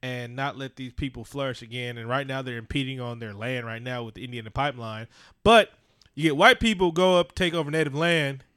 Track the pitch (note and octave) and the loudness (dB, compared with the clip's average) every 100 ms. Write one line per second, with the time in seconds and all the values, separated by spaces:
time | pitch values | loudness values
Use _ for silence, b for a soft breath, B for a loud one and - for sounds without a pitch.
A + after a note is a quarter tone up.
0 | C3 B2 A#2+ B2+ C#3 B2+ C3+ - B2+ - | -10 -8 -8 -6 -6 -6 -12 -10 -12 -8
1 | C#3+ B2 A2+ C#3 C3+ A#2+ A#2 B2 A#2+ A#2+ | -8 -8 -12 -6 -6 -6 -10 -10 -8 -8
2 | A#2 C3 C3+ C3+ B2+ A#2 A2+ C#3+ C3 C3 | -4 -4 -2 -6 -6 -10 -6 -4 -4 -6
3 | B2 A#2 A2+ G2+ A#2+ B2+ A#2 A2+ B2 B2 | -8 -8 -10 -8 -6 -6 -8 -10 -8 -8
4 | A#2 F2+ B2 A#2+ A2 C3 C#3+ B2 A2+ A2 | -10 -12 -12 -12 -8 -4 -4 -4 -10 -12
5 | A2+ B B _ G#3 A#3 - _ _ _ | -14 B B _ 8 8 6 _ _ _
6 | _ - D#3 C#3+ A3 A#3+ A3+ F#3+ F3+ E3 | _ 0 0 6 6 6 2 2 2 4
7 | F#3 F3+ E3+ - F3+ E3 D3 D#3+ D3 C#3 | 6 6 2 0 0 0 -2 0 0 0
8 | E3+ E3 C#3 C3+ - | 2 2 0 -6 -16